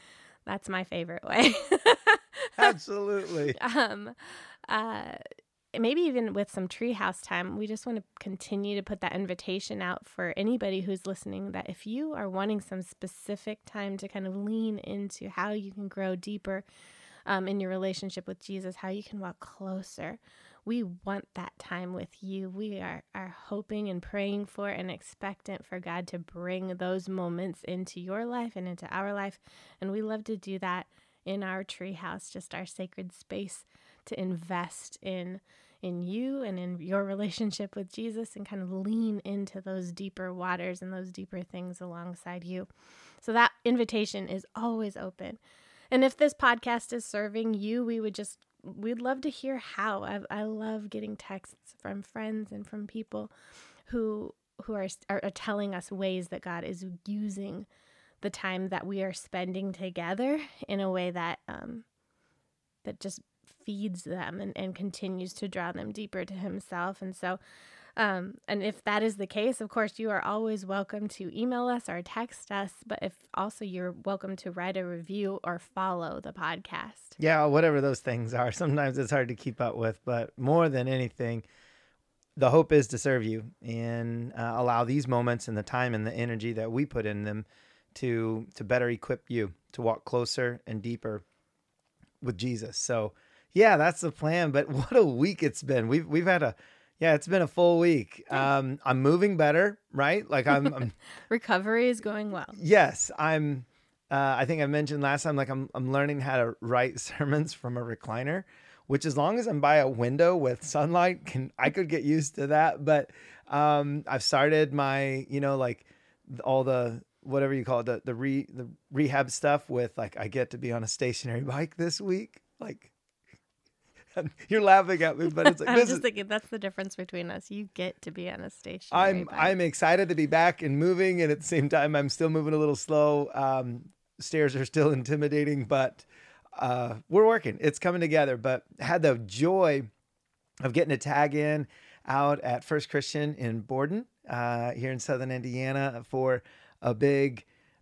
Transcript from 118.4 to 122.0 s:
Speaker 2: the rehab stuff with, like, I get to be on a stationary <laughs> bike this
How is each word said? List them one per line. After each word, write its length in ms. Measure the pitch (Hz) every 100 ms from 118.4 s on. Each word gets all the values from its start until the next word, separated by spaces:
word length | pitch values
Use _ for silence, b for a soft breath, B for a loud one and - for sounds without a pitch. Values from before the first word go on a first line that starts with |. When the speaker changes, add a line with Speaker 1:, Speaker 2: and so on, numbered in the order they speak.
| -
Speaker 2:
the 180 | 127 120 - _
rehab 400 | 135 147 139 131
stuff 380 | - 147 147 -
with, 300 | 127 120 -
like, 180 | 107 -
I 120 | 104
get 220 | 131 123
to 80 | 120
be 140 | 123
on 100 | 117
a 60 | 110
stationary 520 | - 127 120 123 113
<laughs> 20 |
bike 340 | 139 131 160 -
this 240 | 170 165